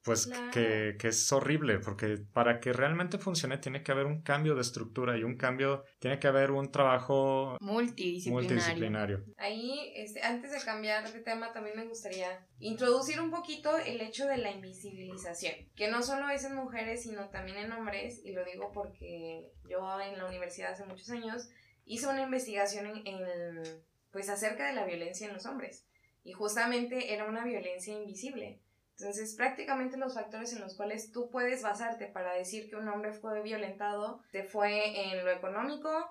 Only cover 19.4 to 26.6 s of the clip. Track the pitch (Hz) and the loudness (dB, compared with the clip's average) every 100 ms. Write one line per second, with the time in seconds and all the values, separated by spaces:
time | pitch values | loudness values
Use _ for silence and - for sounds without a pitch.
19.4 | - - - 185 190 196 196 190 185 180 | -14 -20 -6 -4 -2 -4 -6 -6 -6 -6
20.4 | 180 190 185 185 196 190 220 240 220 240 | -6 -6 -6 -6 -10 -12 -8 -6 -6 -6
21.4 | 240 - _ _ - 240 277 269 269 254 | -10 -18 _ _ -8 -2 0 0 2 0
22.4 | 233 202 202 208 208 214 202 190 180 175 | 0 2 2 0 -6 -8 -8 -6 -4 -4
23.4 | 170 165 160 160 _ _ _ 196 202 202 | -6 -6 -10 -10 _ _ _ -6 -4 0
24.4 | 214 233 277 254 196 170 170 190 214 202 | 0 0 -2 0 -2 -2 -6 -6 -8 -8
25.4 | 226 262 - - _ _ _ _ - 185 | -8 -8 -8 -12 _ _ _ _ -18 -4
26.4 | 208 214 | 0 4